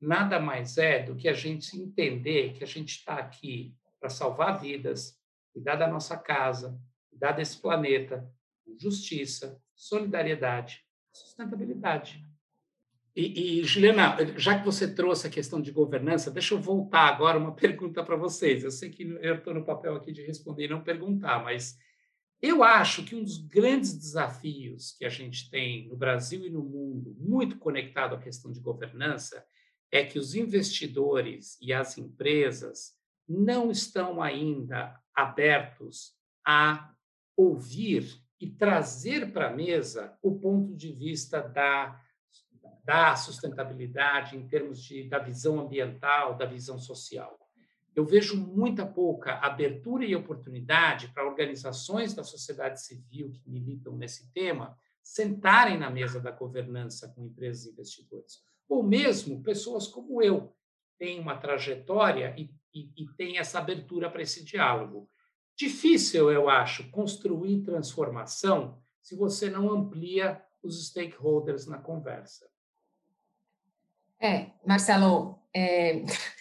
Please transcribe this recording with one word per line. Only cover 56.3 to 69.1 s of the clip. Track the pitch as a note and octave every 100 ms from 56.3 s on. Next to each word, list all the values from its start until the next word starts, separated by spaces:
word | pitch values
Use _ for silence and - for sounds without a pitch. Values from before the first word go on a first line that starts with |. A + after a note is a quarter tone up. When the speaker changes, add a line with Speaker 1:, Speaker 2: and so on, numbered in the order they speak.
Speaker 1:
governança | - B2 B2+ B2 B2 A#2 - -
com | -
empresas | A#2+ A#2+ B2 B2 A2+
e |
investidores. | - - - - G#2 - - _ _ _
Ou | C#4
mesmo | G#3 G#3 C#4 G3+ D3 B2+
pessoas | A3 G3+ A#3 A3+ G3
como | B3 - B3
eu, | G#3 E3+ - _ _ _
que | _ _
têm | F3+ F3
uma | D#3 C3+
trajetória | C#3+ C3+ B2+ B2+ - G3+ G3+ C#3 B2+ -
e, | D3+ - _
e, | D#3 C#3+ -
e | D#3 -
têm | F3+ F3+
essa | D#3 F3
abertura | E3 F3 B2+ F3 E3+
pra | E3+
esse | D#3+ -
diálogo. | D#3 G3 C#3 A#2 G#2 G2+ - _ _ _ _ -
Difícil, | C#4+ - D#4+ D#4+ - E3+ D3
eu | D3 C#3+
acho, | C3 A#2+ - -
construir | G3+ G3+ - G3 E3 F#3+ G3+
transformação | G3 E3+ - - C3+ A#2+ A2 - G3 B2+ B2 - _ _
se | -